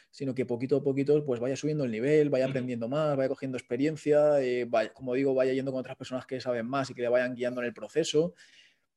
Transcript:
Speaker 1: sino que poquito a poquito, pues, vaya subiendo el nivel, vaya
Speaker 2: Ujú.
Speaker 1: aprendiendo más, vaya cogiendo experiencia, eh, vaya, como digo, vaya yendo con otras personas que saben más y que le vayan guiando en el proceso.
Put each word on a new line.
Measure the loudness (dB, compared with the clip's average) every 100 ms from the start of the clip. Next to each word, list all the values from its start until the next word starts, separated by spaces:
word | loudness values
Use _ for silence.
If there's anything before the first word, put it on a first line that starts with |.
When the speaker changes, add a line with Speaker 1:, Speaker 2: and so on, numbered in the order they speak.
| _
Speaker 1:
sino | -8 -6
que | -4 -4
poquito | -2 0 0
a |
poquito, | 2 0 2 2
pues, | 2 -2
vaya | -2 -2
subiendo | -2 -2 -2
el |
nivel, | -2 2 4 4
vaya | 2 0
Speaker 2:
Ujú. |
Speaker 1:
aprendiendo | -2 -4 -4 -4
más, | -2 0 0
vaya | -2
cogiendo | -2 -6 -8
experiencia, | -4 -2 -2 0 4 6 6 4
eh, | 2 0 0
vaya, | 0 0
como | -4 -4
digo, | 0 2 2
vaya | 2
yendo | 0 -2
con | -4
otras | -6 -10
personas | -8 -8 -6
que | -6
saben | -2 -2 -2
más | -2 -2
y | -2
que |
le | 2
vayan | 2 2 -2
guiando | -4 -2
en | -6
el |
proceso. | -6 -4 -2 2 2 0 -2 -20 -20 _ _ _